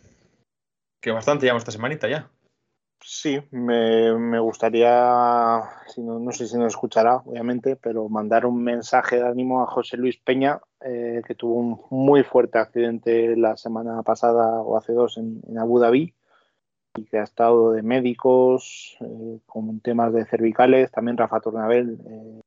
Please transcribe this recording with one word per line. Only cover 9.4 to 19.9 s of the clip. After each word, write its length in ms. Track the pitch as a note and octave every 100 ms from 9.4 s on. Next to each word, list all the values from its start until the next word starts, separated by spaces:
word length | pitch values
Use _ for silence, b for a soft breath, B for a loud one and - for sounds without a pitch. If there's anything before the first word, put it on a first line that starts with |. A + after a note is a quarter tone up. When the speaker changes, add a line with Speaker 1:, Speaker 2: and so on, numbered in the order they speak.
| B2+ B2+
Speaker 2:
a 20 | A#2+
José 320 | - A#2 B2
Luis 200 | B2+ -
Peña, 440 | - C3 C#3 D3 - _
eh, 420 | C3 A#2+ A#2 A#2 A2+
que 80 |
tuvo 220 | - A#2+ A#2+
un 260 | A#2+ A#2 -
muy 320 | C3 C3+ C#3+
fuerte 380 | B2+ B2+ A#2+ A2+
accidente 760 | A2 A#2+ A#2 A#2 A#2 A#2 A#2 A2+
la 220 | A2+ G#2+
semana 460 | A#2 A2+ A#2 A2+
pasada 580 | A2 A2+ A#2 A#2 A2+ A2+
o 160 | A2+ A2
hace 160 | -
dos 240 | A#2 A#2+ A2+
en, 240 | A2+ A3 -
en 80 | A2+
Abu 220 | A#2 B2
Dhabi, 340 | A#2 C3 E3+ - _ _ _ _ _ _ _ -
y 100 | G#2+
que 120 | A2
ha 60 |
estado 480 | G#2 - A#2 A#2 A2+
de 100 | A2
médicos, 1160 | G#2+ C3 B2 A#2+ C3 B2+ B2+ B2+ - - - -
eh, 400 | A#2+ A2+ A2+ A2+ _
con 320 | A2+ A2 A2
temas 340 | -